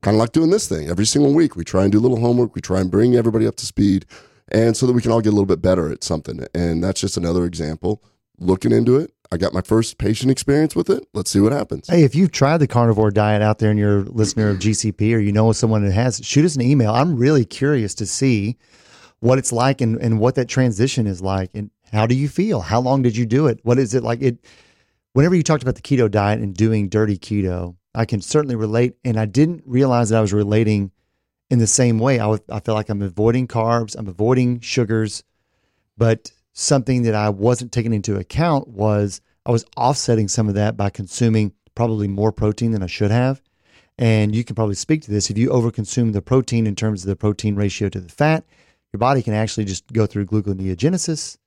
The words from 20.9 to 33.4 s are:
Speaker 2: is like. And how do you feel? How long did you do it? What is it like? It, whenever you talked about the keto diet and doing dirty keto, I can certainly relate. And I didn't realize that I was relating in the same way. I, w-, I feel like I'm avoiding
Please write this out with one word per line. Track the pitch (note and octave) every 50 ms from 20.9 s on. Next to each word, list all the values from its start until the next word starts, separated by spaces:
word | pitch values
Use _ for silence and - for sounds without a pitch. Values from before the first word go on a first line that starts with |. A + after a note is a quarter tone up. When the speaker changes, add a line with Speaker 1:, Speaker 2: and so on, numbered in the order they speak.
| - - A2+
Speaker 2:
is | G2+ F#2+ F2 F#2+
like. | F#2+ F#2+ F#2+ F#2+ F2+ _
And | G#2+ G#2 G2+ _ _ _ _
how | - G#2+ G#2+
do | A2+ B2
you | C3 C#3+ C#3+
feel? | - - F#3 A3 G3+ A#2
How | F2 E2 G#2 A#2
long | B2+ B2+ C3+ C#3
did | C3 A#2+ G#2+
you | A2+ B2
do | A2+ A2 C3+ D#3
it? | C#3+ A2+ - _
What | A2+ A#2+ C3
is | C3+ G#2+ A2+
it | B2+ A#2
like? | A#2 A#2 A#2
It, | C3+ B2+ A#2+ - _ - - _ _ _ _ _ _ _ _ _ _ _ _
whenever | B2+ C#3+ F3 F#3
you | F3 D3
talked | - D#3+ D3 B2
about | C3 B2
the | - -
keto | - C#3+ B2 A#2+ G#2+
diet | G2 G#2+ G2+ G2+ G#2+ A#2
and | A2+ G2 F#2
doing | F2 A2 A2 A2+ G#2+ G#2 F#2+
dirty | - G#2+ A2 G#2 G2+
keto, | F#2 - - G#2+ G#2 F#2+ F#2 F2+ F2+ F2+ F2 F2 _ _ _ _
I | A2+ A2+
can | - - G#2
certainly | - - - D3+ D3 C3+ B2
relate. | A2 A2 G#2+ G#2+ A#2 B2 B2+ - _ _
And | B2+ A2+ A2
I | A2
didn't | G#2 F#2 C3+ D3+ D#3+ F3 E3 -
realize | C3+ A#2+ B2+ C#3 C3+ B2 A#2+ A#2+ G#2
that | A2 A2+
I |
was | A2 G2+ G2
relating | G#2 G#2 G2+ G#2 A2 A2+ G#2+ G#2+ G#2 G2 F#2+ _ _ _ _ _ _ _ _ _ _ _ _
in | - A#2+
the | A2+
same | G#2+ - - B2+ A#2+ A2+ A2
way. | A2+ C3+ C3+ A#2+
I, | G#2+
w-, | G#2 A2 G#2 _ -
I | A2+ G#2+
feel | - - A2
like | G#2+ G#2 -
I'm | G#2+ G2+ G2+
avoiding | G2 E2+ G#2 G#2+ A2+ A#2 B2+